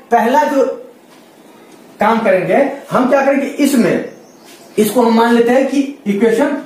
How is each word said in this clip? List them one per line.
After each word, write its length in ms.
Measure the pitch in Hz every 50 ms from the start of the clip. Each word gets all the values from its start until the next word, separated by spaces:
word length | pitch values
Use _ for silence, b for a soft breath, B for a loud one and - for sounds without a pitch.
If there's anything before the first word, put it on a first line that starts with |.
| - -
पहला 320 | 233 226 214 240 262 302 294
जो 200 | 285 285 269 240 - - - - - - - _ _ - - - - - - - - - - - - - - - - - -
काम 200 | 202 214 233 220 214
करेंगे 320 | 196 185 180 165 165 196 254 285 - - - - -
हम, 180 | - 226 262 -
क्या 160 | 294 277 269
करेंगे, 220 | 277 277 254 233 -
इसमें 680 | - - 285 - 277 240 196 160 131 - - - - - - - - - - - - - - - - -
इसको 240 | 214 208 - 254
हम 120 | 233 226 226
मान 180 | 226 233 240 233
लेते 180 | 233 233 240
हैं 160 | 247 269 277 269
कि 120 | 269 285 269 - - - - 208
इक्वेशन 500 | 196 202 233 226 - - 285 294 285 - -